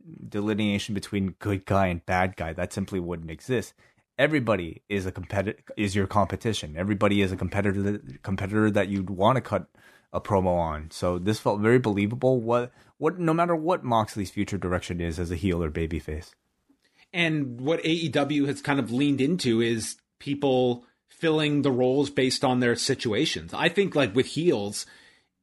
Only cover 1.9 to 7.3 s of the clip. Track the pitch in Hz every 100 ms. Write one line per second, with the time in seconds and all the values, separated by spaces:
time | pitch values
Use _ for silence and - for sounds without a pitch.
1.9 | 85 - 90 92 - 82 82 90 - 95
2.9 | 98 87 85 80 78 - 120 - - _
3.9 | _ _ - 147 151 117 98 85 - -
4.9 | 101 92 92 87 101 98 - - - 104
5.9 | 101 95 104 95 95 117 101 78 76 98
6.9 | 101 104 101 95